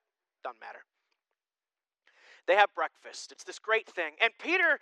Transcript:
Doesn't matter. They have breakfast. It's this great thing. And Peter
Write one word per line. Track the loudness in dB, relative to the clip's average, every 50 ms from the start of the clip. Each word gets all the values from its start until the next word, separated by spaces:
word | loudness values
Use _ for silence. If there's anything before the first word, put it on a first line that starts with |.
| _ _ _ _ _ _ _ _ -14
Doesn't | -14 -14 -12
matter. | -16 -18 -18 -18 -20 _ _ _ _ _ _ _ _ _ _ _ _ _ _ _ _ _ _ _ _ _ _ _ _ _ _ _ -20 -20 -20 -8 _
They | 2 4
have | 6 6 4 4
breakfast. | -2 -6 -6 -6 _ -18 -18 -16 -16 -16 -16
It's | -18 -18 -18
this | -18 -18 -12
great | -4 -2 -2 -2 -2 -4
thing. | -6 -6 -6 -6 -2 0
And | -2 -2 0 -4
Peter | -4 -2 0 2 2 2 0 0